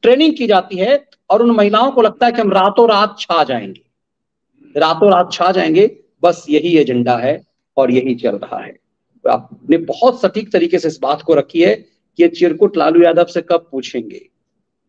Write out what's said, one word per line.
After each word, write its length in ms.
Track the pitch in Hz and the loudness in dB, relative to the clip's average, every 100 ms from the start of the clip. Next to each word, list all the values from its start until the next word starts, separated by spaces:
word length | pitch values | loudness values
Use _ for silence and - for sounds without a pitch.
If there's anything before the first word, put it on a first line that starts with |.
training 320 | 233 254 320 - | 0 2 2 0
की 100 | 233 | 0
जाती 300 | 196 180 185 | 0 0 -4
है 260 | 202 277 - _ _ | -2 -2 -4 _ _
और 120 | 208 | 0
उन 100 | 240 | 2
महिलाओं 400 | 226 202 214 262 | 2 2 2 0
को 100 | 262 | 2
लगता 240 | 220 - 240 | 0 0 -2
है 60 | |
कि 100 | 233 | 0
हम 100 | 214 | 0
रातों 360 | 190 190 202 233 | 0 0 2 2
रात 260 | 202 214 - | 2 0 -4
छा 240 | - 170 | -4 -2
जाएंगे, 380 | 147 123 101 92 _ _ _ _ _ _ _ _ _ 147 | -2 -4 -8 -18 _ _ _ _ _ _ _ _ _ -4
रातों 360 | 160 165 202 | -2 2 2
रात 200 | 180 180 | 2 0
छा 200 | - 175 | -2 -2
जाएंगे, 380 | 185 165 160 208 - _ _ | 0 0 2 0 -2 _ _
बस 220 | 170 175 - | -2 -2 -2
यही 280 | 151 165 165 | -2 2 2
एजेंडा 380 | 135 123 120 120 | 2 0 -2 -2
है 240 | 127 156 - _ _ - | -2 -6 -8 _ _ -2
और 140 | 131 | 0
यही 240 | 123 131 120 | 0 -2 -4
चल 200 | 117 101 | -4 -6
रहा 240 | - - | -10 -12
है। 160 | - - _ _ _ _ 127 | -14 -20 _ _ _ _ -2
आपने 520 | - - - - 165 | -2 -4 -20 -2 -2
बहुत 440 | 165 - 247 240 | -2 0 0 0
सटीक 300 | 185 214 208 | -4 -4 -4
तरीके 280 | 180 170 175 | -2 0 -2
से 80 | 165 | -4
इस 120 | 156 | -6
बात 200 | 139 147 | -4 -4
को 120 | - | 0
रखी 280 | 147 - 165 | 0 0 0
है 140 | 175 220 | 0 0
कि 480 | - _ _ - | -6 _ _ 0
ये 60 | 170 | 0
चिरकुट 480 | 165 175 160 202 170 | 2 -2 2 0 2
लालू 260 | 147 170 | 0 4
यादव 220 | 175 160 175 | 4 4 0
से 160 | 175 | -2
कब 260 | 165 170 165 | -2 -4 -4
पूछेंगे, 580 | 135 123 127 113 92 - _ _ _ _ _ | -10 -8 -10 -10 -16 -20 _ _ _ _ _